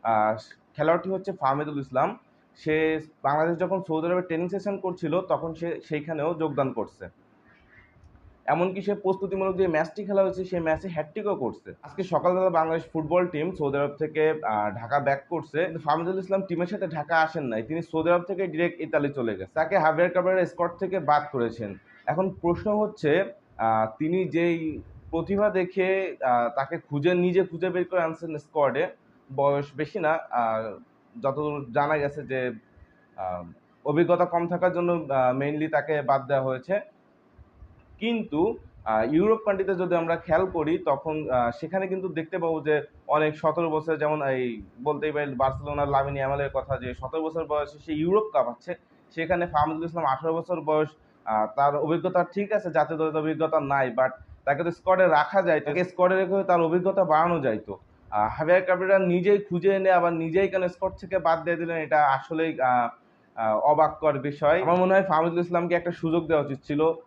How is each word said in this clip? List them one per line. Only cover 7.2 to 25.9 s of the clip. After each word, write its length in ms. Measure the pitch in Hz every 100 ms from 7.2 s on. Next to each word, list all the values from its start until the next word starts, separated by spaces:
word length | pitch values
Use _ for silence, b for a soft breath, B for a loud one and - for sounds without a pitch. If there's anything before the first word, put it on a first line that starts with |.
| _ _ b b b b b _ - - - _ -
এমনকি 360 | 151 180 190
সে 140 | 190 202
প্রস্তুতিমূলক 600 | 190 190 190 190 190 185
যে 100 | 185
ম্যাচটি 380 | 156 165 - 196
খেলা 180 | 196
হয়েছে, 220 | 190 185 185
সেই 140 | 180
ম্যাচে 280 | 160 156 190
হ্যাটট্রিকও 480 | 165 151 - 202 170
করছে। 380 | 120 - - -
আজকে 200 | 147 -
সকালবেলা 460 | 185 160 175 185 185
বাংলাদেশ 340 | 165 160 160 160
ফুটবল 340 | 165 151 175 175
টিম 240 | 156 165
সৌদি 260 | 185 143 139
আরব 140 | 143
থেকে, 380 | - 156 156 156
আহ, 420 | 156 110 107 104 101
ঢাকা 240 | 117 143
ব্যাক 240 | 135 139 -
করছে, 340 | 170 143 147
কিন্তু 160 | 175 160
ফাহমিদুল 400 | 151 156 170 190
ইসলাম 220 | 185 196
টিমের 260 | 190 170 175
সাথে 200 | 202 180
ঢাকা 340 | 156 147 165
আসেন 220 | 156 165
নাই। 200 | 135 110
তিনি 180 | 113 160
সৌদি 280 | 156 160 165
আরব 140 | 175
থেকে 240 | 175 185 190
ডাইরেক্ট 340 | 156 175 170
ইতালি 280 | 156 156 143
চলে 260 | 139 117 98
গেছে। 160 | 92
তাকে 240 | 156 160 190
হাভিয়ার 340 | 156 151 175
কাবরেরা 340 | 180 180 185 175
স্কোয়াড 320 | - 170 170
থেকে 220 | 190 190
বাদ 240 | 147 147 147
করেছেন। 440 | 135 117 113 107 92 _ b -
এখন 240 | 147 190
প্রশ্ন 480 | - 170 170 214 208
হচ্ছে, 460 | 214 214 151 165 190 - _ -
আহ, 380 | 113 113 110 -
তিনি 280 | 156 180 175
যেই 560 | 151 170 165 160 131 - - -
প্রতিভা 400 | 160 156 196 208
দেখে, 680 | 185 180 190 185